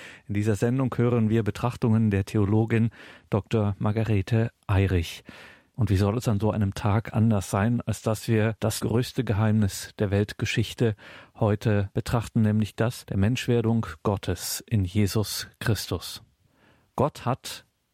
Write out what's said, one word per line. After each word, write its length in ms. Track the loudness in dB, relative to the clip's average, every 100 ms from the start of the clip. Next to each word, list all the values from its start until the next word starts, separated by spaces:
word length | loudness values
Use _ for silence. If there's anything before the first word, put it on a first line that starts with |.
| -20 -18 -6
In 60 |
dieser 220 | -2 0
Sendung 400 | 2 0 0 -2 0
hören 320 | 2 2 2
wir 140 | 2
Betrachtungen 680 | 0 -2 -4 -2 2 2 2
der 140 | 2
Theologin 640 | 0 0 2 2 2 0 0 -4 -20 -20 -4
Doktor 480 | -4 0 0 0 -2
Margarete 760 | 0 0 2 0 2 2 0 -4 0
Eirich. 560 | 2 4 2 -2 -8 -18 -20 -20 -20 _
Und 160 | -2 2
wie 80 | 4
soll 180 | 2 0
es 120 | 0
an 120 | 0
so 100 | 0
einem 220 | 0 -2
Tag 400 | -2 0 0 0
anders 380 | 2 2 2 0
sein, 320 | 0 2 0
als 180 | -2 -4
dass 260 | -2 -2 0
wir 300 | 2 2 0
das 220 | -4 -2
größte 420 | -2 0 -2 -4
Geheimnis 680 | -2 2 2 4 2 -2 -10 -4
der 120 | 0
Weltgeschichte 840 | 0 0 -4 -4 -2 -2 0 -2 -2 -10 -20 -14 -2
heute 520 | 0 2 0 0 -2
betrachten, 480 | -4 -2 -2 -2 0
nämlich 340 | 2 2 0
das 300 | -2 -4 -4
der 140 | -6 0
Menschwerdung 680 | 0 0 0 0 2 0 -2 -6
Gottes 600 | -4 -2 -2 -6 -6 -10 -2
in 160 | 0 0
Jesus 600 | 0 0 0 -4 -6 -10 -6
Christus. 640 | -2 -2 -2 -8 -8 -16 _ _ _ _ _ _ _
Gott 320 | -2 -2 -2 -6
hat 400 | -6 -8 -16 -18 _ _